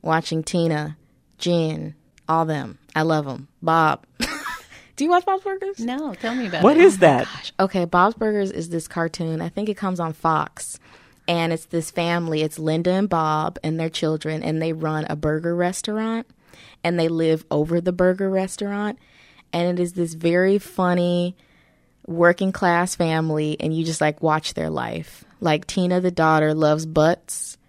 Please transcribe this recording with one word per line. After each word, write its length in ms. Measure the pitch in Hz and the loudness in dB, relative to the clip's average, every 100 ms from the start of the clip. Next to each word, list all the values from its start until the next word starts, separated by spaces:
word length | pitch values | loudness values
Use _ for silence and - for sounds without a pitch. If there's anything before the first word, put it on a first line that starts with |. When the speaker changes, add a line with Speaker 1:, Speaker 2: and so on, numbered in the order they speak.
Speaker 1:
watching 400 | - 160 - 160 | 0 -2 0 -6
Tina, 560 | 160 175 165 151 151 151 _ _ _ _ | -2 -2 0 -2 -6 -12 _ _ _ _
Gene, 560 | 180 170 160 156 156 151 _ _ - | -2 0 0 -4 -10 -14 _ _ -2
all 160 | 160 | 0
them. 320 | 160 151 131 - _ | 0 -2 -6 -14 _
I 60 | 156 | -2
love 260 | 160 156 143 | 0 0 -2
'em. 220 | 123 139 _ | -10 -14 _
Bob. 420 | 160 165 156 143 _ _ | 0 4 4 0 _ _
<laughs> 760 | - 294 294 - - - - - | -8 -8 -10 -14 -16 -20 -20 -4
Do 80 | |
you 60 | 311 | 2
watch 140 | 349 | 2
Bob's 180 | 359 381 | 2 -4
Burgers? 340 | 403 381 392 392 | -4 -8 -8 -8
Speaker 2:
No, 320 | 226 262 302 - | -6 -6 -8 -6
tell 140 | 226 | -6
me 140 | 247 226 | -4 -4
about 140 | 170 | 4
Speaker 3:
What 140 | 214 302 | 6 8
Speaker 2:
it. 60 | |
Speaker 3:
is 140 | 359 190 | 8 8
that? 260 | 175 131 | 6 6
Speaker 1:
Gosh. 280 | - - - - | 0 -8 -16 -2
Okay, 280 | 190 190 170 | 0 0 0
Bob's 300 | 175 196 226 | 4 2 2
Burgers 340 | 220 208 196 | -2 0 -2
is 180 | - 165 | -4 -6
this 180 | 170 - | -6 -6
cartoon. 540 | - 165 - 165 160 | -4 -4 -4 -6 -4
I 80 | 170 | -6
think 220 | - 214 | -6 -6
it 80 | 196 | -4
comes 220 | 196 180 | -4 -4
on 120 | 165 | -6
Fox. 680 | 160 165 156 151 - - - - - _ _ - | -2 0 0 -2 -8 -14 -14 -20 -20 _ _ -4
And 240 | 170 170 | -2 0
it's 140 | 165 - | -4 -4
this 260 | 170 160 | -6 -4
family. 500 | - 170 170 165 156 | -4 -2 -2 -2 -2
It's 160 | 151 - | -2 -2
Linda 320 | 156 160 175 | -2 0 0
and 180 | 185 202 | 0 0
Bob 480 | 170 156 151 165 175 | 0 0 0 -2 -4
and 160 | 160 160 | -6 -4
their 100 | 160 | -4
children, 520 | - 160 156 156 156 | -2 -2 -2 -4 -6
and 180 | - 160 | -4 -2
they 120 | 160 | -2
run 340 | 160 156 156 151 | -4 -4 -4 -4
a 60 | |
burger 400 | 151 151 156 170 | -4 -2 -2 -2
restaurant, 720 | 170 175 185 - 214 220 226 - _ _ - - - | -2 -2 -2 -6 -4 -4 -6 -8 _ _ -20 -20 -6
and 160 | 170 175 | -2 0
they 80 | 165 | 0
live 380 | 165 165 160 - | 2 2 0 0
over 280 | 147 151 170 | -2 0 0
the 120 | 175 | 0
burger 360 | 180 180 185 190 | 2 2 2 0
restaurant. 720 | 190 190 - 202 202 208 - _ _ _ _ _ | -2 -2 -6 -6 -4 -4 -6 _ _ _ _ _
And 260 | 170 175 180 | -2 -2 0
it 20 | |
is 120 | 175 | -2
this 220 | 180 170 | -2 -6
very 440 | 165 170 175 190 202 | -2 0 4 4 2
funny 800 | - - 180 180 175 175 175 180 _ _ _ _ _ _ - | 0 -2 0 2 2 0 -2 -6 _ _ _ _ _ _ -10
working 440 | 165 170 175 190 | 4 4 4 0
class 440 | 190 185 170 180 - | 0 2 2 0 2
family, 600 | 165 160 160 156 151 151 | 2 2 2 0 -2 -2
and 140 | 160 160 | -2 0
you 80 | |
just, 160 | 160 156 | -2 2
like, 220 | 151 151 | 0 2
watch 320 | 165 156 - | 2 2 -2
their 160 | - 160 | -6 -4
life. 540 | 156 - 165 160 - - _ | -4 -6 -8 -10 -18 -20 _
Like, 260 | 175 151 - | 0 0 0
Tina, 320 | - 180 180 | -2 2 2
the 100 | 180 | 0
daughter, 420 | 175 160 156 151 | 2 4 4 4
loves 320 | 156 151 151 160 | 2 2 2 0
butts 680 | 160 156 175 - - - - | 2 2 2 -6 -12 -12 -16